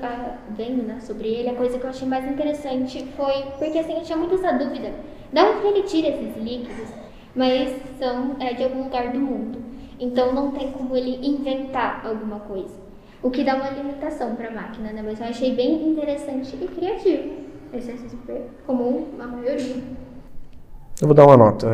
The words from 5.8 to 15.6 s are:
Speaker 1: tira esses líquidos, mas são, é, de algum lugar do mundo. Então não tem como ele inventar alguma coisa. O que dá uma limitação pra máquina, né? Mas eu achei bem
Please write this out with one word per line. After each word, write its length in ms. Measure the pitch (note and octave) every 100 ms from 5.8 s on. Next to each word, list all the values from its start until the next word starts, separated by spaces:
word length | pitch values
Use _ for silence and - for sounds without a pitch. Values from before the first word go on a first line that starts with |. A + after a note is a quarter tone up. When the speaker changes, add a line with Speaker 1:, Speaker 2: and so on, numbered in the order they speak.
Speaker 1:
tira 260 | - D#4+ D#4
esses 280 | A#3+ A3 A3
líquidos, 460 | A3+ B3 - A3+ A3 - - - -
mas 400 | B3+ B3+ C4 C4 - - -
são, 380 | B3+ B3 C#4 C#4
é, 160 | B3+
de 80 | A#3
algum 220 | B3+ C4
lugar 280 | C4 B3+ A#3+
do 60 | B3
mundo. 400 | C#4 G#3+ A3 - - - - -
Então 300 | B3 B3 B3+
não 180 | C4+ C#4+
tem 220 | - C4
como 240 | C4 B3+ B3+
ele 240 | B3+ B3 C#4+
inventar 720 | C#4+ C4+ C4+ C4+ B3+ G#3+ - A3+
alguma 340 | G#3+ G#3+ G#3
coisa. 320 | G#3 F#3+ E3+ - - - - -
O 80 | B3+
que 140 | B3+
dá 100 | C4+
uma 140 | C4 C4+
limitação 680 | C#4 C#4+ - D4+ - A#3
pra 160 | A#3 A3+
máquina, 420 | A3 F3+ - G#3+
né? 100 | A3
Mas 160 | G#3+ A3
eu 60 | A#3
achei 280 | A#3+ C4
bem 360 | A#3